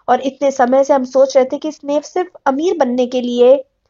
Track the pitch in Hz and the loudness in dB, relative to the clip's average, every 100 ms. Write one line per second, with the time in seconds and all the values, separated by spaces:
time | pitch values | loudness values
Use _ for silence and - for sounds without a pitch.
0 | - 247 262 262 277 269 247 262 277 277 | -2 -2 -2 -4 -2 0 2 2 2 0
1 | 254 269 269 269 254 285 311 294 285 285 | 0 0 2 2 0 -2 -8 -10 -6 -6
2 | 294 - 359 - - 269 330 349 262 247 | -4 -6 -6 -6 -4 -2 -2 0 -2 -2
3 | 247 254 247 240 240 277 - _ _ | -2 -2 -4 2 4 4 0 _ _